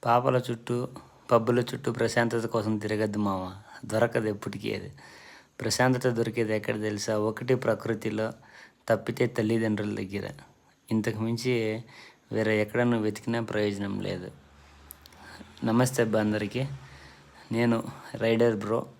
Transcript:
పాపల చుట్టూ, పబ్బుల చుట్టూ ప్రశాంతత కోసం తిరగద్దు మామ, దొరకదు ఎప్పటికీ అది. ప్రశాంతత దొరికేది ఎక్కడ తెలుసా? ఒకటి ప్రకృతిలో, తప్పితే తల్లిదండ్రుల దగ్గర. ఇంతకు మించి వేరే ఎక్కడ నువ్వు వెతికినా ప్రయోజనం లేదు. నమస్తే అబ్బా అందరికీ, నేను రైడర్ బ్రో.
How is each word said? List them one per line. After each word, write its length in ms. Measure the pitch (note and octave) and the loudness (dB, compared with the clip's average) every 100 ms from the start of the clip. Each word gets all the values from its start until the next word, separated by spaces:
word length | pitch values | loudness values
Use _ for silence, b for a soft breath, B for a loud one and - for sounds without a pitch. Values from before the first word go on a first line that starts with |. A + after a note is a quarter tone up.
పాపల 380 | B2+ A#2+ B2+ B2+ B2 | 4 4 4 2 0
చుట్టూ, 380 | A#2 - A#2+ B2+ - - - - | -6 -4 -4 -4 -10 -20 -20 2
పబ్బుల 280 | A#2 A2+ B2 | 4 6 2
చుట్టూ 320 | B2 C3 - | 2 -4 -4
ప్రశాంతత 540 | A#2+ A#2 B2 A#2 A#2 A2 | 0 0 2 2 0 -2
కోసం 320 | A2+ G#2+ G#2+ | -2 0 -2
తిరగద్దు 400 | G#2 G#2+ G#2+ G#2+ | 0 0 0 0
మామ, 340 | G2+ F#2+ F#2 F#2+ B B A2+ | 0 -2 -4 -12 B B -4
దొరకదు 400 | A2 A#2 A#2 G#2+ | 0 2 2 -2
ఎప్పటికీ 460 | G2+ - G2+ G#2+ | -4 -8 -8 -6
అది. 180 | G2+ - - B B B B B _ | -6 -8 -16 B B B B B _
ప్రశాంతత 480 | A#2 - B2+ B2+ B2+ | -4 2 2 4 2
దొరికేది 480 | A2+ A2+ A#2 A2 G#2+ | 2 0 0 0 0
ఎక్కడ 240 | G#2 A2 | 0 -2
తెలుసా? 380 | G#2+ G#2 G#2+ G#2+ | -2 -2 -2 0
ఒకటి 360 | G#2+ G#2+ B2 | 0 -2 0
ప్రకృతిలో, 760 | B2 A#2 G#2+ - A2 A2+ G#2+ A2 - B B B B - | 0 2 0 -2 -4 -2 -2 -4 -6 B B B B 0
తప్పితే 380 | A2+ - A#2+ A#2+ | 0 0 0 0
తల్లిదండ్రుల 680 | - G#2+ A#2 A2 G#2 G#2 | 2 2 2 2 0 -2
దగ్గర. 360 | G#2 G2 G2+ G2+ - - _ _ _ - | -4 -6 -6 -8 -10 -18 _ _ _ -2
ఇంతకు 300 | A2 G#2+ G#2+ | 0 0 -2
మించి 600 | A2+ A#2 B2 A#2+ A2 A2 A#2+ B B B _ | -2 -2 0 0 0 -4 -8 B B B _
వేరే 300 | A2 A2 G#2+ | -2 2 2
ఎక్కడ 200 | G#2+ B2 | 2 2
నువ్వు 200 | A#2+ A#2 | 2 2
వెతికినా 380 | G#2+ G#2 - A#2 | 0 -2 -4 -2
ప్రయోజనం 600 | A2 G#2+ G#2 G2+ G2+ G2 | -2 0 0 0 -4 -4
లేదు. 300 | F#2+ F#2 F#2 - - - - - - - - B B B - - | -4 -6 -8 -16 -20 -20 -20 -20 -20 -20 -20 B B B -20 -6
నమస్తే 380 | A#2 A2+ B2+ - | 0 4 4 2
అబ్బా 180 | A2+ G#2+ | 2 2
అందరికీ, 440 | G#2+ G#2+ G#2 B2 C3+ - B B B B B B B | 2 0 -2 -4 -4 -6 B B B B B B B
నేను 300 | A2+ A#2+ A#2 - B B | 0 2 2 -2 B B
రైడర్ 420 | - A2+ A2+ A#2+ G#2+ | -2 2 4 4 4
బ్రో. 300 | G#2 A#2 - - | 0 -2 -2 -16